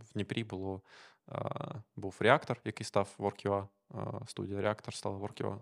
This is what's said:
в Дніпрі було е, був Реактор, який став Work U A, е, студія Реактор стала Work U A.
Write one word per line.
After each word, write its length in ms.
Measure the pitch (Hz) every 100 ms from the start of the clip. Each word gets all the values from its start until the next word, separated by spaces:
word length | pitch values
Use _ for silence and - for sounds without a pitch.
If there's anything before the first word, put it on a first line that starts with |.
| 113
в 20 |
Дніпрі 320 | 104 98 117
було 380 | 107 95 98 95 - - - _ -
е, 540 | - - - - 107 - -
був 200 | 98 -
Реактор, 400 | 104 151 - 120
який 200 | 107 -
став 300 | 107 104 98 -
Work 280 | 101 - 101
U 40 |
A, 160 | 98 101 _ - 107 107 -
е, 40 | 113
студія 340 | - 98 101
Реактор 340 | 104 104 -
стала 240 | - 101 98
Work 240 | 104 -
U 40 | 104
A. 120 | 101